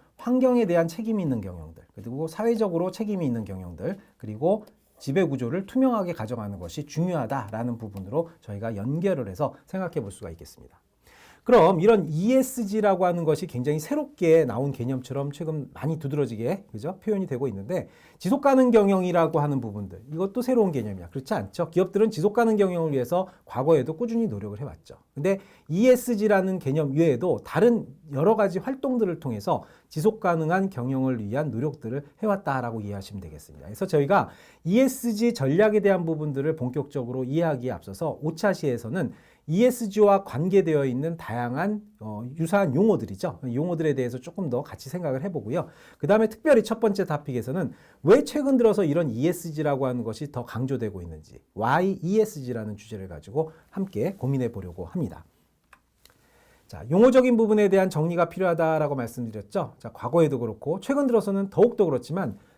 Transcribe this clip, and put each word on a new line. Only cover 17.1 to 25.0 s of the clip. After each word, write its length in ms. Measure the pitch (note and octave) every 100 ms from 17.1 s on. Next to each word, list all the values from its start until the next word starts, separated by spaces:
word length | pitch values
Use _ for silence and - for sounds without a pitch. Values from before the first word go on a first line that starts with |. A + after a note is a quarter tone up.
| G3+ F#3
되고 220 | B2 C3+
있는데 400 | G2 G2+ F3 - _ - _
지속 240 | F3+ C#4
가능 280 | C#4+ C4 B3+
경영이라고 720 | A3+ G3+ F#3+ F3+ E3+ D#3+ D#3+
하는 180 | D3 C3+
부분들, 400 | A2+ G#2 G2 F2+ A#2+
이것도 300 | D#3+ G3 A#3+
새로운 300 | B3 B3 G3
개념이야. 360 | C#3+ G#2+ F#2+ F2
그렇지 240 | C#3 -
않죠? 380 | G3 G2+ - E3
기업들은 400 | F3 F#3 G3 A3
지속 240 | A3 G3
가능 220 | G#3 A#3 G#3+
경영을 360 | F#3+ F3 E3
위해서 360 | C#3 A#2+ F3 F#3+ - -
과거에도 500 | A#2+ C#3 D#3+ B2 -
꾸준히 300 | A#3+ A3+ A3
노력을 340 | G#2 G#2 G#2
해왔죠. 380 | C3+ - - -